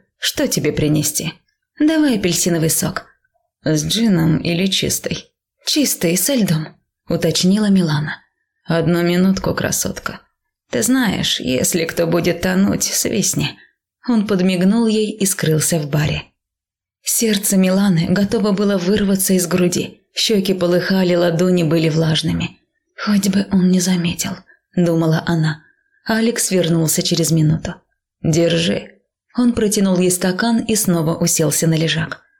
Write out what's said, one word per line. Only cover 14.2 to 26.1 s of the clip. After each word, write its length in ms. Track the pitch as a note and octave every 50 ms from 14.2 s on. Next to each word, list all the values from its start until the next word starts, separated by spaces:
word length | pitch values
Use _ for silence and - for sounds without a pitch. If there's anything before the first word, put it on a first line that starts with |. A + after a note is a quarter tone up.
| G3+
подмигнул 640 | A3 G#3 F#3 F3+ F#3+ F#3 F3 F3+ F#3+ G#3+ A#3 A#3
ей 240 | A3 G#3+ A3 G#3+ G#3
и 140 | - - G3
скрылся 500 | F#3+ - - - D#3 D#3 D3+ D3+ - F3
в 100 | D#3+ D3
баре. 360 | C#3 D3 D3 D3+ - - D3+ - _ _ _ _ _ _ _ _ _ _ _ _ _ _ _ -
Сердце 540 | - - - A#3+ A3 G#3+ G3 - - G3+
Миланы 500 | F#3 F#3 F#3 F#3 G3 G3+ G3+ F3 D#3+ E3 -
готово 440 | F3+ G3+ G3+ G3 - A3+ G3 G#3+ G3+
было 240 | F#3 G#3 G3+ G3+
вырваться 560 | F#3 E3+ F#3 G#3 G#3 G3+ G3 G3 F#3+ - - F#3+
из 120 | F#3 E3+
груди. 560 | E3 E3 F#3 F3+ F3 - - - - - _ _ _ -
Щёки 380 | - - - A3 G3 F#3+ G3+ F#3
полыхали, 600 | F3+ F3 F3 F3 F3+ F3 - F#3+ F#3+ F#3 F3 F3+
ладони 480 | E3+ F3 F3 E3 D#3+ F3+ F3+ F3+ F3+
были 280 | E3 D3+ E3 E3 D#3+ D#3+
влажными. 680 | D3+ D#3+ E3 D#3 D#3 - - E3 E3+ E3+ - - - _ _ _ _ _ _ _ _
"Хоть 320 | - - G#3 G#3 G3 - G3
бы 160 | F#3 G3+ G3 -
он 180 | G3 F#3+ F3+ F#3
не 100 | F#3 F3+
заметил", 520 | F3 F#3 F#3 F3 E3 E3+ - - - G2+ - - - _ - _ _ _ -
думала 460 | F3+ F3 E3+ E3 E3 E3 D#3+ D#3 D#3+ -
она. 360 | E3 E3+ D#3+ D#3+ D#3 D3+ - _ _ _ _ _ _ _ _ -
Алекс 440 | -